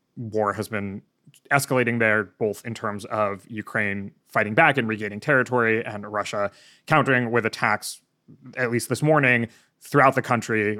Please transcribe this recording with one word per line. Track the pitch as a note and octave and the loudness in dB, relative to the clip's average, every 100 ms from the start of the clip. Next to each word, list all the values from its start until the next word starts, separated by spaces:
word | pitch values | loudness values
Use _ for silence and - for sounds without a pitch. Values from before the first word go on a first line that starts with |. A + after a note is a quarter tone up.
| _ - | _ -14
war | A2+ G#2+ G#2 | -6 0 0
has | G2 G2 | -2 -4
been | G#2+ G2 G2+ - _ _ _ _ | -6 -6 -8 -14 _ _ _ _
escalating | C#3 - B2+ A#2+ A#2 | -2 2 2 2 2
there, | A2 G#2+ G2 | 2 2 0
both | _ A2 G2+ | _ -4 -4
in | A#2 | -10
terms | G#2+ A2 G2+ A2+ | -8 -6 -8 -6
of | A2 G#2 G2 - | -2 -2 -4 -10
Ukraine | G#2+ - A#2 G#2 G2 G2 - _ | -12 -6 -4 -2 -4 -8 -14 _
fighting | A2+ G#2 | -6 -2
back | A2 D#3+ C3+ | 4 4 2
and | A2+ | -2
regaining | G#2+ G#2 G#2 | -4 -6 -6
territory | - C3+ A#2+ B2 A2+ A2+ | 0 0 2 0 2 0
and | A2+ G#2 G#2 | -2 -10 -6
Russia | G#2 G2 G#2 G2+ - - _ - | -6 -4 -4 -4 -6 -20 _ 2
countering | D#3 C3+ B2+ A#2 | 4 4 2 2
with | A#2 G#2+ | 0 -2
attacks, | - A#2 G#2+ - - _ _ - - C3 C3 | -2 0 0 -4 -14 _ _ -20 -20 -14 -6
at | A#2+ | -2
least | A#2+ - | -2 -2
this | B2 | 0
morning, | D3+ D3+ C3 A#2+ A#2 - _ _ | 2 4 4 2 0 -8 _ _
throughout | - C#3+ C3+ C3 | 0 4 6 4
the | |
country | B2 A#2+ - A2 G#2 G#2+ | 0 -2 0 0 0 -2